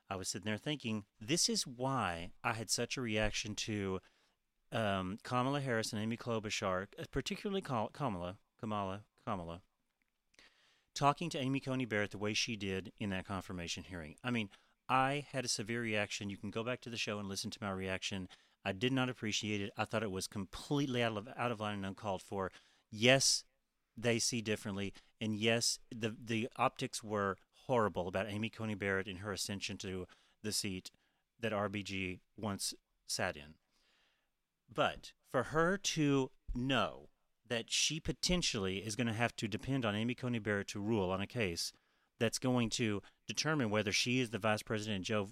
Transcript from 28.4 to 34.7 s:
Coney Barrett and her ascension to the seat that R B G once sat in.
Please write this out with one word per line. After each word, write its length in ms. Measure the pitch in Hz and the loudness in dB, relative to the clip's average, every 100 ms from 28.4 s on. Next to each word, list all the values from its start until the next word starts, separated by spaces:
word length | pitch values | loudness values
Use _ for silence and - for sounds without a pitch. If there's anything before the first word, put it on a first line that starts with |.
| 110 | -4
Coney 240 | - 110 | -4 -4
Barrett 320 | 101 98 95 98 | -2 2 2 0
and 120 | 90 | -6
her 140 | 104 | -6
ascension 460 | 92 - 101 - 95 | -4 -4 -4 -6 -6
to 280 | 101 92 90 - _ _ | -6 -6 -8 -14 _ _
the 100 | 107 | -4
seat 380 | - 107 92 - - _ _ _ _ | -2 -2 -4 -8 -16 _ _ _ _
that 140 | 113 | -2
R 160 | 104 101 | 0 0
B 140 | 101 | -2
G 380 | 95 98 92 90 - - | -4 -2 -2 -4 -12 -6
once 380 | 104 98 - - _ _ - | -4 -2 -4 -6 _ _ -6
sat 300 | - 95 76 | -2 -2 -4
in. 180 | 73 - _ _ _ _ _ _ _ _ _ _ _ | -12 -20 _ _ _ _ _ _ _ _ _ _ _